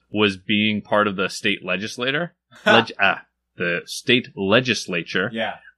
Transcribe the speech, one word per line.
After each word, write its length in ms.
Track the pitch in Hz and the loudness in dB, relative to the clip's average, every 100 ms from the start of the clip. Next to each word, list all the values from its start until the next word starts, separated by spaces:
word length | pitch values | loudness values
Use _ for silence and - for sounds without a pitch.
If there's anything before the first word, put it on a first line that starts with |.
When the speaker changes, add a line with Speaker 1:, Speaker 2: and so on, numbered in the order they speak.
| _ | _
Speaker 1:
was 240 | 104 104 95 | 2 2 2
being 460 | - 104 107 104 | -2 0 2 0
part 260 | - 107 104 | 0 2 2
of 80 | 95 | 0
the 120 | 90 | -4
state 360 | - 107 98 | -2 -4 -4
legislator. 680 | 92 90 107 - 123 147 170 - _ | -4 -4 -6 -6 -4 -4 -6 -10 _
Speaker 2:
<laughs> 160 | - 214 | -4 2
Speaker 1:
Leg-, 260 | 214 113 - | 2 2 2
ah, 220 | 98 85 - _ _ - | 2 2 -6 _ _ -6
the 240 | 87 87 - | -2 -2 -6
state 420 | - - 123 - - | -8 2 2 0 -4
legislature. 920 | 95 113 127 104 - 87 85 - 104 | 2 2 2 -2 -2 -6 -2 -2 -2
Speaker 2:
Yeah. 220 | 113 107 87 - | -4 -6 -8 -18